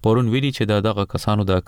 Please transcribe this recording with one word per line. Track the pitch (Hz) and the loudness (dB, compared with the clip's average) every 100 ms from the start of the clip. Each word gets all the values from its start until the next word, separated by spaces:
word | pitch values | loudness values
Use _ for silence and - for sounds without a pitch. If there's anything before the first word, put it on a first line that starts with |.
پرون | 110 117 117 | 0 2 2
ویلي | 127 139 | 0 -2
چې | - 107 | -2 0
د | 104 110 | 0 0
دغه | 101 101 - | -2 -2 -4
کسانو | - 107 95 | -2 0 0
د | 92 | 0